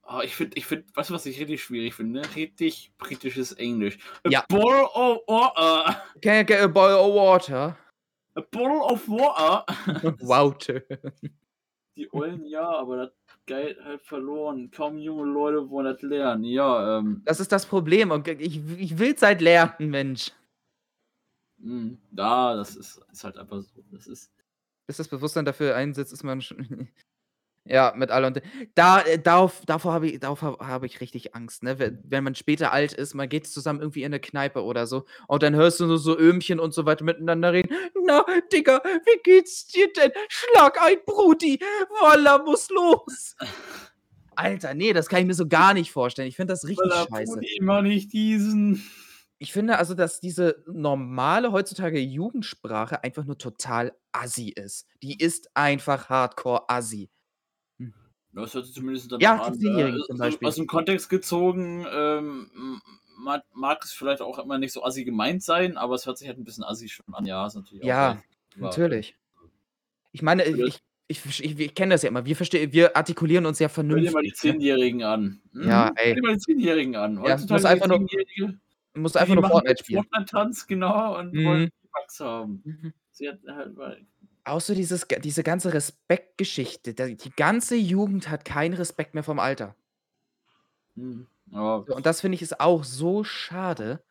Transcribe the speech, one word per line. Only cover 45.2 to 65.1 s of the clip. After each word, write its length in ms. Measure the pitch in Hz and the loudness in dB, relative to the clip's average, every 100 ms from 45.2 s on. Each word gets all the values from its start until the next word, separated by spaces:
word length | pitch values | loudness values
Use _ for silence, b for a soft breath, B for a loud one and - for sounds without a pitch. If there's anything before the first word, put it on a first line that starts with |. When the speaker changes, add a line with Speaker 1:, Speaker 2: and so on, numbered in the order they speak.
Speaker 2:
ich 40 | 180 | 2
mir 60 | |
so 140 | 175 165 | 0 2
gar 260 | 160 190 | 6 6
nicht 180 | 196 165 | 6 0
vorstellen. 360 | - 123 - 131 | -2 -4 -4 -10
Ich 60 | 131 | -8
find 140 | 185 | -6
das 180 | 180 147 | -6 -6
richtig 260 | 185 185 | -2 0
Speaker 1:
Walla, 140 | 175 170 | 0 -2
Speaker 2:
scheiße. 300 | 220 220 226 | -6 -6 -8
Speaker 1:
Brudi, 180 | - 208 | -10 -4
mach 200 | 190 202 | 0 2
nicht 320 | 202 202 202 | 2 0 -2
diesen. 720 | 214 214 220 208 214 208 190 B B B B B _ | -2 0 0 0 2 2 0 B B B B B _
Speaker 2:
Ich 140 | 143 | -8
finde 240 | 196 220 226 | -4 0 2
also, 160 | 170 | 0
dass 260 | 180 165 - | 0 -2 -2
diese 440 | 180 175 175 156 - | -10 0 0 0 -10
normale 840 | 165 147 139 127 127 135 190 240 | -6 -2 -2 -4 -2 0 2 0
heutzutage 480 | 196 196 190 180 156 | -2 -4 -6 -4 -2
Jugendsprache 1040 | 131 135 202 247 - - 110 110 113 160 | -4 -6 -6 -8 -10 -12 -8 -6 -4 -6
einfach 220 | 127 - 143 | -8 -10 -10
nur 120 | 139 | -10
total 580 | 127 - 127 117 120 - _ | -14 -12 -6 -4 -4 -8 _
assi 380 | 123 120 123 110 | -10 -8 -10 -10
ist. 380 | - 101 - _ _ | -12 -14 -16 _ _
Die 140 | 135 135 | -14 -4
ist 300 | 165 165 - - | -4 -4 -8 -2
einfach 540 | 143 143 139 139 - | 0 0 -2 -4 -2
hardcore 600 | 131 127 - 127 120 - | -2 0 -4 -4 -4 -2
assi. 400 | 123 113 107 98 _ _ _ _ _ _ _ | -4 -4 -12 -14 _ _ _ _ _ _ _
Hm. 140 | 123 - _ _ _ 95 | -18 -18 _ _ _ -14
Speaker 1:
Ja, 60 | |
das 100 | 110 | -10
hört 120 | 131 127 | -10 -12
sich 80 | - | -12
zumindest 360 | 131 131 123 | -8 -8 -8
danach 100 | 123 | 4
Speaker 2:
Ja, 160 | 196 220 | 4 4
die 60 | 208 | -2
Speaker 1:
an, 140 | - | -2
Speaker 2:
Zehnjährigen 400 | 208 196 139 123 | -2 0 0 -2
Speaker 1:
äh, 60 | 147 | -8
Speaker 2:
zum 120 | 127 | -4
Speaker 1:
so 60 | |
Speaker 2:
Beispiel. 240 | 120 - 147 | -4 -2 -4
Speaker 1:
aus 80 | 156 | -4
dem 120 | 160 | -4
Kontext 420 | 160 165 190 - | -2 0 -4 -2
gezogen, 760 | 190 - 175 180 180 180 175 175 | -4 -2 0 0 0 -6 -8 -8
ähm, 880 | 143 147 151 147 135 107 95 131 120 _ _ _ - | -2 0 0 -4 -10 -16 -16 -14 -14 _ _ _ -16
ma-, 260 | 135 143 _ | -8 -8 _
mag 300 | - 135 151 | -8 -4 -4
es 80 | - | -6
vielleicht 280 | - 135 139 | -8 -6 -4
auch 160 | 110 131 | -6 -12
immer 220 | 135 139 | -8 -6
nicht 120 | 135 | -6
so 100 | - | -6
assi 200 | 127 131 | -6 -6
gemeint 360 | 123 | -6